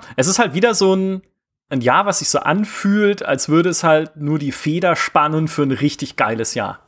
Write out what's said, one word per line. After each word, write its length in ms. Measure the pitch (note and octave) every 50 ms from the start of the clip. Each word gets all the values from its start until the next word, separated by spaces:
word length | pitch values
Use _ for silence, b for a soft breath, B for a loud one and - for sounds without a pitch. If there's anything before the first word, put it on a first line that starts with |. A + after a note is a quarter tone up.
| B B B
es 120 | - C3
ist 120 | F3+ F#3+ -
halt 140 | A#3 F3 C3
wieder 200 | F#3 A3 A#3+ G#3+
so 200 | - G3 F#3+ F#3+
ein, 260 | F#3+ F#3+ F#3+ F#3+ F#3+ - _ _ _ _ _ _ _ _
ein 140 | _ C#3+ C3
Jahr, 240 | A#2 B2 C3+ F3+ G3+
was 140 | G3+ F#3 -
sich 100 | - -
so 100 | - -
anfühlt, 840 | - C#3+ D#3+ G3+ G#3+ - - - - G3 G3+ G#3+ G#3 G3+ G3+ G3+ -
als 240 | - C3+ C3 - -
würde 200 | D3+ E3 F3 F3+
es 140 | E3+ - -
halt 320 | D#3+ D#3 D#3 D#3+ - -
nur 240 | D3+ D3 D3 D#3 D3+
die 140 | D3 C#3 -
Feder 420 | - - D3+ D#3 F3 F#3+ F3 D#3+
spannen 540 | - - - - D#3+ D3 D3+ D#3 D#3 D#3+ D3+
für 140 | - D3 D3
ein 80 | C3+
richtig 440 | C3+ - C#3 D3 - - C#3+ - -
geiles 380 | - A#2 G#2+ A2+ A2+ A2+ - -
Jahr. 260 | A#2+ G2+ G2 G2+ - _